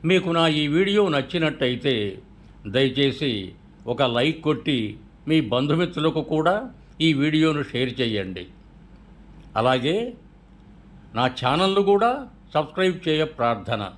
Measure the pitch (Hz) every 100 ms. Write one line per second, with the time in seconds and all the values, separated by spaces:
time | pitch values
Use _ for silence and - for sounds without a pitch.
0 | 156 185 180 170 165 151 147 156 196 208
1 | 196 147 131 175 156 - 123 123 143 120
2 | 101 95 - - - - 104 117 135 131
3 | 139 135 147 110 92 - - - 117 123
4 | 131 120 143 156 156 151 165 131 107 107
5 | - - - 160 120 120 143 160 175 160
6 | 160 156 143 156 160 202 254 - - -
7 | 160 139 147 156 160 147 139 123 127 117
8 | 120 104 95 92 90 - - - - -
9 | - - - - - 107 120 131 131 196
10 | 240 240 - - - - - - - -
11 | - 110 127 127 127 147 190 196 196 202
12 | 226 269 247 - - 151 147 - 185 180
13 | 170 156 156 - 117 113 104 113 98